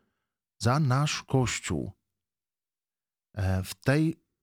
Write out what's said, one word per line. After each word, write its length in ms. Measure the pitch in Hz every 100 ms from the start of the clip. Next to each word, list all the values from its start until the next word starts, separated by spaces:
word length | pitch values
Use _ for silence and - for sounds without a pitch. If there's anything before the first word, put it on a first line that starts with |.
| _ _ _ _ _ _
za 220 | 110 135
nasz 440 | 147 127 151 -
Kościół. 680 | - 131 120 - - 78 60 - _ _ _ _ _ _ _ _ _ _ _ _ _
E, 300 | - 95 95
w 120 | 92 -
tej 400 | - 143 160 - _ _